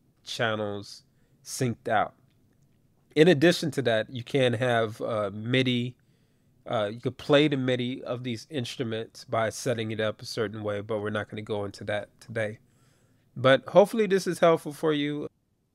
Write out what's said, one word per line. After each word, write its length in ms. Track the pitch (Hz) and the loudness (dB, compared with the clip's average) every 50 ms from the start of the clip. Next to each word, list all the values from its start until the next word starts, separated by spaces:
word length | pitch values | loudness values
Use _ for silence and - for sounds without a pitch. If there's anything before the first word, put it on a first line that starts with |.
| _ _ _ _ - | _ _ _ _ -16
channels 800 | - - - 120 110 107 107 104 101 101 101 101 - - - _ _ _ _ _ _ _ _ _ | -12 -4 -2 -2 -2 -2 -2 -4 -6 -6 -8 -10 -14 -18 -20 _ _ _ _ _ _ _ _ _
synced 440 | - - - 131 120 110 _ - | -12 -6 -4 -4 -4 -4 _ -4
out. 260 | 120 113 101 87 - _ _ _ _ _ _ _ _ _ _ _ _ _ _ _ _ _ _ _ _ - | 0 0 0 0 0 _ _ _ _ _ _ _ _ _ _ _ _ _ _ _ _ _ _ _ _ 4
In 120 | 147 160 | 6 6
addition 440 | 180 160 135 151 175 170 - 180 139 | 6 6 6 6 4 4 4 -2 -4
to 100 | - 139 120 | -4 -2 0
that, 260 | 120 113 110 107 - | 2 2 0 -2 -4
you 140 | 131 117 117 | -8 -10 -8
can 300 | - - 135 127 120 117 | -2 0 2 2 2 2
have, 460 | 110 131 123 117 113 113 107 110 - | 0 0 2 2 2 0 0 -4 -6
uh, 300 | 135 120 117 107 104 98 101 | -6 -4 -2 -2 -2 -4 -6
midi, 600 | 107 110 120 127 131 127 127 123 120 120 123 - _ _ _ _ _ _ _ _ _ _ _ _ _ - | -8 -4 0 0 2 2 2 0 -2 -2 -6 -8 _ _ _ _ _ _ _ _ _ _ _ _ _ -10
uh, 220 | - 123 110 104 104 | -4 -2 -2 -2 -2
you 80 | 117 120 | -4 -4
could 180 | - 127 120 | -6 -6 -6
play 300 | - - - 147 143 151 | -6 2 4 6 6 6
the 100 | 147 143 | 4 2
midi 460 | 135 127 131 127 123 123 123 131 135 - | 0 0 0 0 0 -2 -6 -6 -8 -8
of 200 | - 127 123 127 | -8 -8 -6 -6
these 220 | 127 113 107 - - | -8 -8 -8 -10 -8
instruments 760 | 160 135 120 - - - 127 113 110 113 113 - _ - - | -6 -6 -6 -6 -6 -6 -6 -4 -4 -6 -8 -10 _ -20 -8
by 260 | - 117 113 113 107 | -4 -2 0 0 -2
setting 420 | - - - 135 117 113 110 110 | -4 -4 -4 -4 -2 -2 -4 -4
it 80 | 110 107 | -4 -2
up 220 | 107 107 104 - | -2 -4 -4 -6
a 40 | 123 | -12
certain 380 | - - 127 110 101 110 110 104 | -10 -4 -4 -4 -4 -4 -6 -4
way, 180 | 107 104 101 | -4 -4 -4
but 180 | 101 110 110 104 | -4 -4 -4 -4
we're 100 | 104 104 | -4 -2
not 200 | 107 104 101 - | -4 -4 -6 -6
gonna 120 | 107 107 | -10 -12
go 220 | 107 110 107 104 101 | -6 -4 -4 -4 -4
into 200 | 98 - - 104 | -6 -8 -10 -6
that 240 | 104 104 104 101 - _ _ | -4 -4 -4 -6 -8 _ _
today. 400 | - - 113 113 107 107 110 - _ _ _ _ _ _ _ _ _ _ _ _ _ _ - | -16 -8 -4 -4 -4 -4 -6 -12 _ _ _ _ _ _ _ _ _ _ _ _ _ _ -10
But 280 | 131 120 131 135 127 - | 0 4 4 4 4 2
hopefully 400 | - - 175 202 - - 226 214 | 6 6 6 6 6 4 -2 0
this 200 | 185 196 190 - | 2 2 0 0
is 120 | 185 160 - | -2 0 4
helpful 340 | 175 170 165 156 - 156 143 | 6 6 6 4 0 -10 -8
for 180 | - 170 156 | -2 0 0
you. 380 | 151 143 143 147 147 147 143 - _ _ _ _ _ _ _ _ | 0 0 -2 -4 -4 -6 -8 -10 _ _ _ _ _ _ _ _